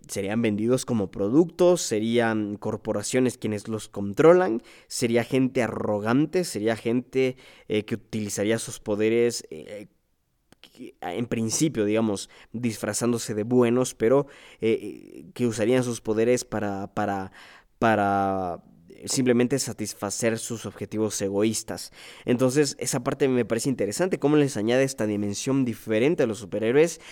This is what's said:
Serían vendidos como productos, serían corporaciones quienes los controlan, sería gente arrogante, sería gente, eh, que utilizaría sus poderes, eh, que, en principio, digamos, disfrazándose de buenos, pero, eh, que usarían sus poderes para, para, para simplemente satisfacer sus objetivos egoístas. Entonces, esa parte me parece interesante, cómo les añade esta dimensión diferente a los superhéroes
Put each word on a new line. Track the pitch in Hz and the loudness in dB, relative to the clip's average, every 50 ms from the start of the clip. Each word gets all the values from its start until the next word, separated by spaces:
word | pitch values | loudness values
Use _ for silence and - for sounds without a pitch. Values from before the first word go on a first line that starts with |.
| - | -16
Serían | - - 104 98 95 107 117 | -10 -6 -6 -4 -2 -2 0
vendidos | 117 110 104 101 107 120 127 127 - | 0 0 0 0 2 0 0 0 0
como | - 123 110 95 85 | -2 -2 -2 -2 -2
productos, | - - 98 104 123 156 180 160 - - 180 175 180 170 | -2 -4 -2 2 4 4 4 2 2 4 4 4 4 2
serían | - - 113 104 110 113 117 120 117 113 110 110 107 101 104 | 0 -2 -2 -2 0 2 2 2 2 2 0 0 -2 -4 -6
corporaciones | - - 107 107 101 - 110 104 104 101 - - 127 131 123 - | -6 -4 -6 -6 -4 -4 -4 -4 -4 -4 -2 0 2 2 2 0
quienes | - - 110 107 101 - | -2 -6 -6 -6 -6 -6
los | 113 110 107 - - | -8 -8 -8 -8 -10
controlan, | - 104 101 101 98 - 147 160 180 180 185 196 226 240 - - - - _ | -8 -8 -6 -4 0 6 8 8 8 8 6 2 0 -4 -6 -12 -20 -20 _
sería | _ - - 127 113 117 120 110 | _ -6 -4 -2 2 2 0 2
gente | - 135 131 131 123 131 131 | 2 2 2 2 2 2 0
arrogante, | 113 110 104 104 104 107 107 104 104 113 120 139 156 160 - 185 175 | 0 0 -2 -4 -4 -2 -2 -2 0 2 2 2 2 2 0 -2 -2
sería | - - 104 104 110 113 | -2 -4 -2 0 0 0
gente, | 110 - 117 117 127 123 - - 131 131 131 127 - - - - - - | 0 -2 0 0 0 -2 -2 0 0 0 0 -2 -6 -16 -20 -20 -20 -6
eh, | - 107 107 101 | -2 -2 -2 -2
que | - 151 | -2 -8
utilizaría | 107 - _ - 110 107 101 - - 101 107 113 110 | -8 -8 _ -6 -6 -6 -4 -4 -2 0 0 0 -2
sus | - - - - | -2 -10 -12 -10
poderes, | - 110 104 101 107 110 113 120 120 120 113 - - - | -4 -4 0 2 2 2 4 4 2 2 0 -4 -10 -12
eh, | - 78 - - 104 104 104 - _ _ _ _ _ _ _ _ _ _ _ _ - _ | -16 -16 -14 -16 -16 -16 -16 -18 _ _ _ _ _ _ _ _ _ _ _ _ -20 _
que, | - - _ - 127 - - _ | -20 -20 _ -20 -20 -20 -16 _
en | - 87 85 107 120 | -10 -8 -6 -6 -4
principio, | 117 120 113 113 113 107 - 156 160 120 113 104 | -4 -2 -2 -2 -2 0 0 -2 0 0 0 0
digamos, | 104 107 113 113 107 101 92 - - - - - _ | 2 2 2 2 2 0 -2 -6 -12 -18 -20 -20 _
disfrazándose | - 113 120 117 104 - - 104 101 - 120 120 120 113 - - 107 | -10 -4 -4 -4 -4 -2 -4 -4 -4 -2 -2 -2 -2 -2 -4 -4 -4
de | 107 107 | -4 -2
buenos, | 117 123 123 123 117 120 127 127 - - | 2 4 4 4 6 4 2 0 -2 -2
pero, | - 110 117 131 143 135 - - - - - - _ | 0 2 4 4 4 2 -2 -12 -20 -20 -20 -10 _
eh, | - 113 113 - 104 101 67 55 50 50 50 64 78 90 - | 0 0 0 0 -2 -10 -14 -14 -18 -20 -20 -20 -20 -16 -4
que | - 123 | -2 -2
usarían | 120 107 117 104 113 127 127 123 | 0 0 2 2 4 4 2 2
sus | 123 117 - | 0 -6 -6
poderes | - 110 107 110 113 120 127 123 - | -4 -2 0 2 4 4 2 2 0
para, | - 110 107 104 101 98 95 101 98 _ | -4 -6 -4 -4 -4 -4 -6 -8 -8 _
para, | 110 104 101 98 98 95 95 - - - - - - _ _ _ _ | -4 -4 -2 -4 -4 -6 -10 -14 -20 -20 -20 -20 -20 _ _ _ _
para | 113 113 110 104 101 101 98 98 98 98 98 95 92 87 85 - - - _ _ _ - - - - | 2 2 4 4 4 2 2 2 2 0 0 -2 -4 -6 -6 -10 -12 -20 _ _ _ -20 -20 -14 -8
simplemente | 101 - 135 127 127 120 120 123 117 139 | -4 -2 0 2 4 4 4 4 2 0
satisfacer | 131 - 123 107 - 110 101 - - 104 101 - - 123 113 113 | -2 -4 -6 -6 -8 -8 -10 -8 -8 -8 -6 -4 -2 -2 -2 -2
sus | 110 - - 120 107 - | -2 -6 -8 -8 -8 -8
objetivos | 104 - - 104 - - 107 110 104 - - 101 | -12 -10 -10 -10 -8 -4 -2 -2 -2 -2 -4 -4
egoístas. | 95 98 98 107 113 107 - - - 90 - - - - - - - - - - | -2 0 2 2 2 0 -2 -6 -8 -10 -10 -10 -14 -16 -20 -20 -20 -20 -8 -2
Entonces, | - 123 117 131 127 123 151 147 139 - - | -2 2 2 2 2 4 2 2 2 -2 -6
esa | - - - 131 123 | -6 -4 -4 -2 -2
parte | 131 127 - 147 | -4 -2 0 0
me | 131 127 123 113 | 2 2 0 0
parece | 92 117 113 - 143 | 0 -2 -2 -2 -2
interesante, | 123 - 107 101 104 - 175 190 180 143 | -2 -2 -2 -2 0 -2 -2 -2 0 0
cómo | - 143 151 | 2 4 4
les | 151 143 135 - | 4 4 2 0
añade | 110 101 113 120 131 135 | -2 0 2 2 2 2
esta | 135 135 - 110 | 0 -2 -4 -2
dimensión | 107 104 101 104 101 101 - - 135 131 139 131 | -2 -2 -2 -4 -4 -6 -4 -4 -2 0 0 0
diferente | 120 110 - - 110 107 107 123 151 175 160 | -2 -4 -6 -4 -2 0 2 2 2 2 2
a | 139 | 0
los | 113 104 | -2 -2
superhéroes | - 107 87 101 104 110 113 123 147 160 170 - - - - | -6 -8 -8 -4 -2 0 2 4 4 4 4 2 -8 -16 -20